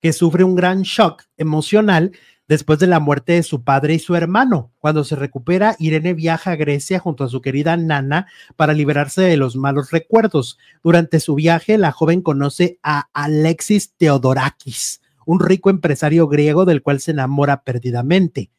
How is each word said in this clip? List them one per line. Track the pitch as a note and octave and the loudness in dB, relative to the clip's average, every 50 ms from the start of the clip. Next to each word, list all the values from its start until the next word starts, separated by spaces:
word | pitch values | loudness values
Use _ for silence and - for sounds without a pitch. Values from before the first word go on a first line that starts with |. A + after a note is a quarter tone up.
que | - E3 D3+ | 0 0 0
sufre | - F3 E3+ D3+ F3 F#3 | 2 2 2 4 4 2
un | F#3 F#3 | 2 2
gran | F3+ F3 F3+ F#3 F#3+ F#3+ | 2 0 0 0 0 -4
shock | - - - A3 E3+ - _ _ _ _ | -4 0 0 0 0 0 _ _ _ _
emocional | _ D#3+ D#3+ D3+ D#3 D3+ - G3+ G#3 G#3+ G#3 F#3+ F3 E3+ F#3 F3+ _ _ _ _ _ _ | _ -4 -2 -2 -2 -2 2 2 2 4 4 2 2 2 0 -4 _ _ _ _ _ _
después | _ D3+ D3 - - D#3 D3 | _ -2 -2 2 0 2 2
de | F#3+ | 4
la | F#3 F3+ D#3+ | 2 2 2
muerte | D3+ C#3+ C#3+ C#3+ - - E3+ | 2 0 -2 -2 0 0 0
de | F3 E3 | 0 0
su | - - C3 A#2+ | -2 -6 -6 0
padre | - C#3 C#3 C#3 D3+ D#3+ | 0 0 2 2 0 -2
y | D#3+ | -2
su | - - F3 | -2 -2 -2
hermano. | E3+ E3 E3 F#3 G#3+ C4+ C4 A3 D3 A#2 - _ _ | -2 0 -2 -4 -4 -2 -2 -2 -4 -4 -8 _ _
Cuando | - D3+ D#3 D#3 D3 | -4 -2 -2 -2 -2
se | - D#3 | -4 -6
recupera, | C#3 C#3 C#3 _ C3+ A#2+ E3 F3 F#3 G3+ G#3+ G#3+ - | -6 -6 -8 _ -10 -4 -2 0 0 0 0 0 -2
Irene | E3 D#3+ D#3 D#3+ D#3+ F3+ F3+ | -4 -2 -2 -2 -2 -2 -4
viaja | D#3 D#3+ E3 E3 D#3+ - F#3+ | -2 -2 -2 -2 -2 -2 -6
a | F3 | -4
Grecia | D3 D3+ D3 C#3+ C#3+ - - F#3+ F3+ | -4 -2 -2 -2 -4 -4 -4 -6 -4
junto | - F3+ D3 - C#3 | -4 -6 -6 -4 -6
a | B2 | -6
su | A#2+ C3 | -6 -6
querida | - C3+ C3 C#3 D3 E3 E3 | -6 -4 -4 -2 -2 0 -2
nana | E3+ E3 D#3+ D3+ C#3+ C3+ C3+ D3 E3+ G3 _ - - - _ - | -2 0 -2 -2 -2 -2 -2 -2 -4 -4 _ -16 -20 -20 _ -2
para | _ D#3 D3+ D3+ | _ 0 2 2
liberarse | D3+ D3 C#3 D3+ C#3+ D3 C#3 - - F#3 | 0 0 0 0 0 -2 -2 0 0 2
de | F#3 E3 | 2 2
los | D3 C3+ B2+ A#2 | 2 0 -2 -2
malos | C3 C3+ C#3 C#3 C#3+ C#3 - | -4 -4 -2 -2 -2 -4 -2
recuerdos. | - E3 D#3+ _ - A3+ A3 G#3+ - D#3 A#2+ - - _ _ _ _ _ _ | -4 -4 -2 _ 2 2 2 2 0 -2 -4 -4 -10 _ _ _ _ _ _
Durante | E3+ E3+ E3+ E3 D#3 - D#3+ | 4 4 4 2 2 0 -2
su | - - D3 | 0 0 -2
viaje, | C#3 D3+ E3+ E3+ E3 - - G#3+ | 0 2 2 2 0 0 0 2
la | A3 F#3+ D3+ | 2 2 0
joven | C3+ - D#3+ D3+ E3+ F#3 | 0 0 0 0 0 0
conoce | F3 - D3 C#3 C#3 C#3+ - - F3+ F3+ F3+ _ - | 0 -2 -2 0 -2 -4 0 0 -2 -2 -2 _ -4
a | D3+ D3+ D3 D3+ _ _ | -4 -4 -4 -4 _ _
Alexis | C#3+ C#3+ D3+ D3+ D3+ D#3 D#3+ E3 D#3+ - - G#3 G#3 - - _ | -6 -4 0 0 2 2 2 0 -2 -2 0 0 0 0 -4 _
Theodorakis, | _ F3 D#3 C#3 C3+ B2 C3 C3 C3+ C3 C#3 - _ - C3 A2+ - - - - _ _ _ _ _ _ | _ 2 2 2 4 2 2 0 0 -2 -4 -6 _ -16 -14 -10 -10 -10 -10 -10 _ _ _ _ _ _
un | - E3+ F#3 | 0 0 0
rico | - F3+ F#3+ F3+ - G3 | 2 0 0 2 2 0
empresario | G3 F3 - E3 C#3+ - - D3+ D#3 E3 E3 | 0 0 0 -2 -2 0 0 2 2 2 2
griego | C#3+ C#3+ D3 D3 D3+ D3+ E3+ F#3+ | 2 2 2 2 2 2 2 2
del | F3+ E3 C#3 _ | 2 2 0 _
cual | - C#3+ C3+ | -2 -2 -2
se | - - | -2 -6
enamora | D#3 D3 C3 B2+ C#3 C#3+ C#3+ C#3+ C#3 C#3 _ | -4 -4 -4 -2 0 0 0 0 0 -2 _
perdidamente. | - B2 B2 A#2 B2+ A#2+ A#2+ A#2+ C3+ F3 F#3+ F#3 E3 _ - F#3+ _ _ | -8 -8 -6 -6 -4 -6 -4 -2 0 2 2 2 0 _ -8 -12 _ _